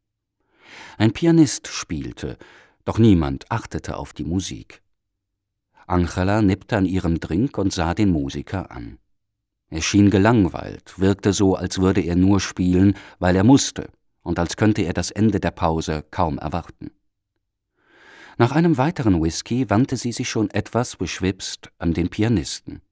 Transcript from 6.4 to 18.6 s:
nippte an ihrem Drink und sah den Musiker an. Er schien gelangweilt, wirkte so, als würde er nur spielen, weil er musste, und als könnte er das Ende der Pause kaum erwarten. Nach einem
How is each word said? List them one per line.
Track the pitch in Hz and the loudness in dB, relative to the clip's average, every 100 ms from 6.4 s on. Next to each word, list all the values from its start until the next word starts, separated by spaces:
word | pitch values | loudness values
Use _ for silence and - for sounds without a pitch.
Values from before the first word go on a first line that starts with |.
nippte | 101 92 - 113 | 2 0 -2 -2
an | 92 | 0
ihrem | 92 85 82 | 0 -2 -2
Drink | 82 82 135 - | -2 -2 -2 -2
und | 98 | -4
sah | 92 82 | -2 -2
den | 87 104 | 0 2
Musiker | 80 69 71 - 98 - | 0 -2 -8 -8 -8 -10
an. | 62 57 53 _ _ _ _ _ _ _ | -12 -16 -18 _ _ _ _ _ _ _
Er | 80 | -8
schien | - 101 101 | 0 4 4
gelangweilt, | 98 104 120 87 - - - - - | 6 4 4 2 -2 -12 -16 -18 -2
wirkte | 95 98 107 | 0 2 0
so, | 95 95 | 2 2
als | 92 92 - | 2 -2 0
würde | 92 95 | 2 2
er | 80 87 | 0 2
nur | 95 101 | 4 4
spielen, | - - 92 90 98 98 - - | 0 -2 2 4 4 2 -6 -2
weil | 90 92 | 2 4
er | |
musste, | 110 135 - - - _ _ _ | 6 4 4 -6 -14 _ _ _
und | - 87 | -6 -4
als | 85 - | -4 0
könnte | 110 104 | 0 2
er | 85 | -2
das | 90 87 | -4 -6
Ende | - 110 95 | 0 0 2
der | 87 | -2
Pause | - 85 80 80 78 - | -2 -2 0 -2 -6 -6
kaum | - 85 69 | -4 -2 -2
erwarten. | 76 87 - - - - _ _ _ _ _ _ _ _ _ _ - - - - | -6 -6 -8 -14 -18 -18 _ _ _ _ _ _ _ _ _ _ -20 -20 -12 0
Nach | 120 | 0
einem | 143 | 2